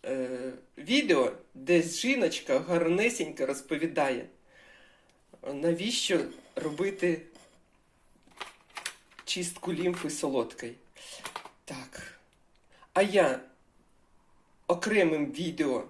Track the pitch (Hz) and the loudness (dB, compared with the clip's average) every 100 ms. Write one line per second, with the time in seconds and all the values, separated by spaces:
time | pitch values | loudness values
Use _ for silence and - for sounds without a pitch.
0 | - 131 127 127 131 127 - - 151 269 | -4 -4 -2 -4 -8 -10 -18 -16 0 2
1 | 226 151 120 - - - 135 175 165 - | 6 4 4 -2 -18 -12 4 4 4 -2
2 | 240 269 175 - - 135 165 170 165 180 | 0 2 0 0 0 0 2 2 2 2
3 | 233 240 156 - 135 135 - 151 165 156 | 2 0 -6 -2 -4 -4 -4 -4 -2 0
4 | 139 120 - - _ - - - - _ | 0 0 -6 -20 _ -20 -20 -20 -20 _
5 | _ _ _ - - 143 165 170 208 - | _ _ _ -14 -8 0 0 2 0 -2
6 | - 175 - - - - 156 147 196 196 | 2 0 0 -10 -12 -6 -6 -2 -2 0
7 | 175 160 - - - _ _ _ _ _ | 0 0 -6 -20 -20 _ _ _ _ _
8 | _ _ _ - - - _ - - - | _ _ _ -18 -18 -18 _ -12 -12 -14
9 | _ - - 185 175 - - 165 180 170 | _ -18 -8 -4 -4 -6 -6 0 0 0
10 | 151 147 147 131 113 - 117 - - - | -4 -4 0 0 -2 -6 -14 -14 -20 -20
11 | - - - - - _ - 131 131 - | -18 -14 -12 -14 -16 _ -14 -12 -12 -14
12 | - - _ _ _ _ _ - - 185 | -16 -18 _ _ _ _ _ -20 -2 2
13 | 202 196 151 127 - _ _ _ _ _ | 6 6 6 2 -6 _ _ _ _ _
14 | _ _ _ _ _ _ - 175 214 208 | _ _ _ _ _ _ -2 -2 2 4
15 | 170 156 147 143 170 - 147 120 | 4 2 -2 -4 -6 0 0 0